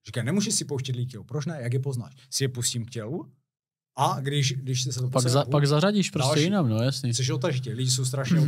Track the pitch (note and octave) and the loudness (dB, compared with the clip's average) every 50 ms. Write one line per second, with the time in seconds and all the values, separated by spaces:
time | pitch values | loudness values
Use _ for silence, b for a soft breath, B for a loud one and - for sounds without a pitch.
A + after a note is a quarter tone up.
0 | _ - - B2 A2+ C3 F3 G#3 G3+ A3+ G#3+ - - - D3 B2 B2 - B2 B2 | _ -10 -6 -4 -2 0 0 0 0 0 -2 -2 -2 -4 -4 -4 -4 -4 -4 -4
1 | B2 B2+ A#2+ G#2 F#2 - - D3+ C#3 E3+ E3 D3 A#2 B2 B2+ C3+ C3+ C#3+ C3 A#2+ | -6 -6 -8 -12 -12 -8 -6 -6 -4 -4 -6 -6 -4 -2 -2 -2 -2 -2 -4 -6
2 | G#2+ - - b b b - - C#3 C3 B2 B2 A#2 - - A#2 G#2+ - - A#2 | -8 -10 -14 b b b -4 -2 -2 -2 -2 -2 -4 -2 -2 -4 -6 -8 -8 -10
3 | G#2 A2+ D#3 F#3+ D#3+ - - _ _ _ _ _ _ _ _ _ _ _ _ B2+ | -8 -6 -8 -8 -8 -12 -18 _ _ _ _ _ _ _ _ _ _ _ _ 0
4 | C#3 E3 - C3+ C3 C#3 C#3+ D3 C3 - - C3 - B2+ C3 B2+ - B2+ B2 B2+ | 0 2 2 0 -2 -2 0 2 2 2 0 -2 -4 -4 -2 -2 -2 -4 -4 -4
5 | B2+ B2+ B2+ C3 B2 B2 B2 C#3 - A#2+ D3 D3 C#3+ C#3 D3 D3+ F3+ G3+ G#3+ G3+ | -2 0 0 2 2 4 4 4 4 4 2 4 4 4 4 4 4 4 4 2
6 | F3+ - - D#3 B2+ C#3 D#3 D3+ D3+ F3+ G#3 G3 D3+ A#2 A2 A2 A#2 C3+ C3 - | 2 0 0 0 2 2 4 4 4 4 4 2 2 2 2 2 2 0 0 -2
7 | - A#2+ A#2 A#2+ B2+ C3 D#3+ C#3+ F3 E3+ C#3 B2+ - - A#2 A#2+ C3 B2+ B2+ C3 | -2 -2 0 0 0 0 0 0 0 0 0 -2 -4 -4 -4 -2 0 0 0 0
8 | C3 B2+ C3 C3+ C3 - F3 D#3+ D3 | 0 -2 -2 -2 0 2 4 4 4